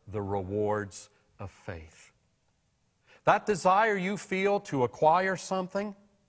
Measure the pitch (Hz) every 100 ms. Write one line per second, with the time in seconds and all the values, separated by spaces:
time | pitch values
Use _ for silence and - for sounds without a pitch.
0 | - 104 98 101 92 104 104 104 98 -
1 | - _ _ - 98 - - 85 80 -
2 | - _ _ _ _ _ _ _ _ _
3 | _ _ - 202 208 190 185 196 226 202
4 | 180 208 - 190 196 202 - 139 120 -
5 | 156 175 190 180 - 190 180 196 208 196
6 | _ _